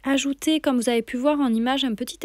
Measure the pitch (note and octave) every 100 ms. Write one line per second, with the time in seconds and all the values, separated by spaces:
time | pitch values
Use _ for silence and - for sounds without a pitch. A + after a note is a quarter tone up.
0 | C4 C#4 C#4 C#4 - D#4 D4 B3+ A#3 A#3
1 | A3+ B3 C4+ D4 C4+ A3+ A#3+ C4+ B3 G#3
2 | B3 -